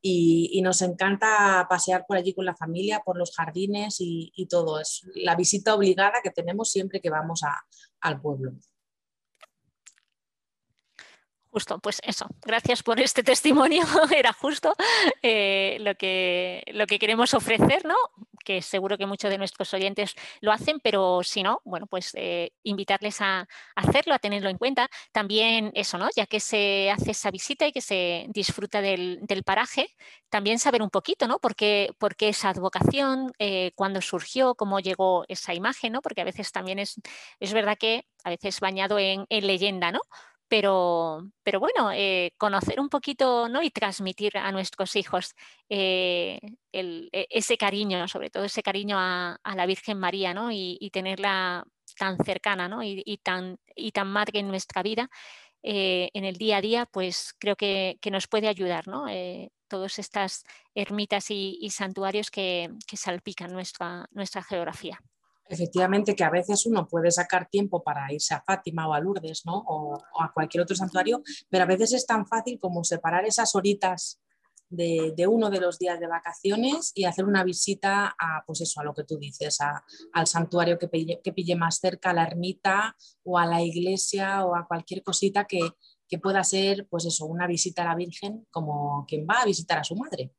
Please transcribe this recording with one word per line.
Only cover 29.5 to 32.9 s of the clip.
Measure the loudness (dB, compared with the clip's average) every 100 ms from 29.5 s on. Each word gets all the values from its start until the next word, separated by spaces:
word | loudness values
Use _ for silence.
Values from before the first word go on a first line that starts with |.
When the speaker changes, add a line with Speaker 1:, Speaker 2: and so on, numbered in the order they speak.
| 0 0 -2 -4 _ -20 -20 _
Speaker 2:
también | 0 2 2
saber | 4 4
un | 2
poquito, | 0 -2 -2 0
¿no? | 0
¿Por | 0 2
qué, | 2 4 0 0
por | -4 0
qué | 0
esa | 2 -2
advocación? | 0 -2 2 2